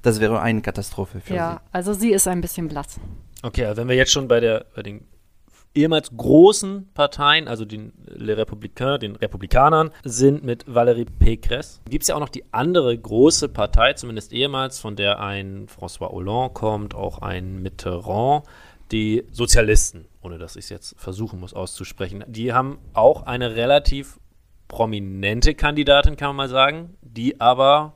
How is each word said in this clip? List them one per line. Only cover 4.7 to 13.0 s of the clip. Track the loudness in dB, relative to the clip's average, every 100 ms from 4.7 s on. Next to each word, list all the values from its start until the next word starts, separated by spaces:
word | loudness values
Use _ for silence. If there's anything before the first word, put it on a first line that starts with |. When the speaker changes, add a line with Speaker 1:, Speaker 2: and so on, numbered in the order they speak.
Speaker 3:
bei | -16
den | -16 -16 -20 _ _ _ _ _ _
ehemals | 0 2 0 -2 -8
großen | 4 10 10 8 -4 -8 -12
Parteien, | -2 -2 2 2 2 0
also | -10
den | -10 -12 -16 _ -20
Les | -10 -4 -2
Républicains, | -4 -6 -16 -6 -4 -2
den | -6 -8
Republikanern, | -8 -8 0 4 6 4 0 -6
sind | -10 4 4 4
mit | -4 -8 -2
Valérie | 2 2 2 -2 4
Pécresse, | 4 4 -4 -4 -8 -18 -8
gibt's | -4 -2
ja |
auch | -4
noch | -6
die | -10 -8
andere | -2 2 2 2
große | -2